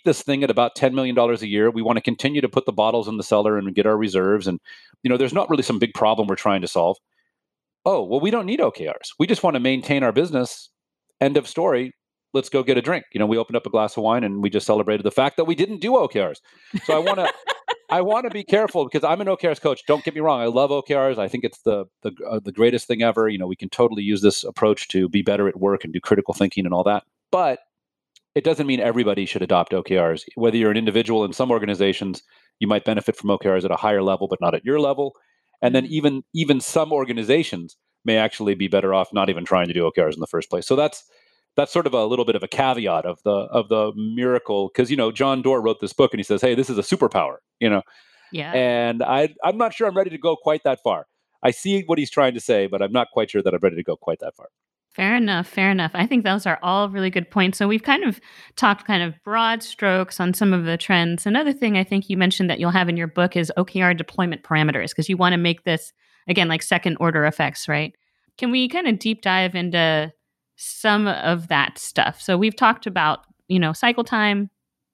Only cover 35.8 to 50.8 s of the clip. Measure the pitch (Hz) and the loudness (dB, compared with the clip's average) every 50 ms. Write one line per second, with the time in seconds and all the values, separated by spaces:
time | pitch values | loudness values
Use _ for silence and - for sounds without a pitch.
35.8 | 127 127 156 147 143 147 139 135 - _ - 165 160 143 147 127 - - - 165 | 0 0 -2 0 0 0 0 -2 -6 _ -4 -2 0 0 0 0 0 -2 0 0
36.8 | 156 156 156 143 135 123 120 117 110 104 131 165 160 - - 90 85 85 - _ | 0 0 0 -2 -2 -2 -4 -4 0 2 2 2 2 0 -6 -10 -12 -14 -18 _
37.8 | _ _ _ _ _ 117 113 110 110 107 - - 110 101 101 90 98 95 85 98 | _ _ _ _ _ 0 2 2 2 0 -2 -2 -2 -2 -2 -2 -2 0 0 2
38.8 | 95 98 95 95 92 - - 104 98 98 92 85 87 - 98 92 87 87 82 87 | 2 2 2 2 0 0 0 0 0 0 0 -2 -2 0 2 2 2 0 0 0
39.8 | 85 82 - - 85 78 76 80 82 - - 85 80 - - 90 85 - 131 135 | 0 0 2 2 0 0 0 -4 -6 -6 -6 -6 -6 -4 -6 -6 -2 0 0 2
40.8 | 147 151 - - - _ _ _ _ _ _ _ _ _ _ - 143 - - 170 | 2 0 -2 -6 -14 _ _ _ _ _ _ _ _ _ _ -2 -2 0 0 -2
41.8 | 165 143 127 120 107 107 123 123 120 113 107 101 87 92 - - 135 131 131 120 | 0 0 0 0 0 0 0 0 0 0 0 -2 -4 -4 -2 0 0 0 0 0
42.8 | 110 98 85 82 80 90 87 - _ 104 101 98 98 - - 117 107 101 113 110 | -2 0 0 0 -2 -4 -6 -4 _ 0 0 0 -2 -2 -2 -2 0 0 0 0
43.8 | 107 107 107 107 107 110 113 120 123 127 127 120 - - 104 101 98 95 - - | 0 0 -2 -4 -6 -6 -4 -2 0 0 0 0 -2 -2 -2 -2 -2 -2 0 0
44.8 | 127 117 143 139 117 110 110 110 139 135 135 131 123 131 135 123 110 113 110 - | 0 0 0 0 -2 -2 0 0 0 0 0 0 0 0 0 2 2 0 -2 -2
45.8 | - 98 - - 139 120 - 107 98 - 104 98 - 127 120 120 135 123 127 101 | -4 -4 0 2 2 2 2 -2 -2 -2 0 0 2 2 2 0 0 0 -2 -2
46.8 | 98 - 190 190 135 113 - 98 80 65 - - - _ _ _ 120 113 104 98 | -2 0 0 2 2 2 2 0 -2 -2 -4 -10 -16 _ _ _ 0 2 2 0
47.8 | - - _ - _ _ _ _ _ _ - 165 143 143 131 127 127 123 120 120 | 0 -4 _ -20 _ _ _ _ _ _ -12 -10 -8 -4 -2 0 2 2 2 0
48.8 | 117 117 117 117 127 - 127 135 151 156 151 - - 165 185 220 240 226 220 - | 0 -2 -2 -2 -2 0 0 0 0 -2 -4 -4 -4 -2 0 0 -2 -2 -2 -2
49.8 | 226 208 180 196 190 185 160 156 143 170 160 151 - 156 156 151 - 147 131 - | -2 0 0 0 -2 -2 -4 -4 -2 -2 -2 0 0 0 -2 0 0 0 -2 0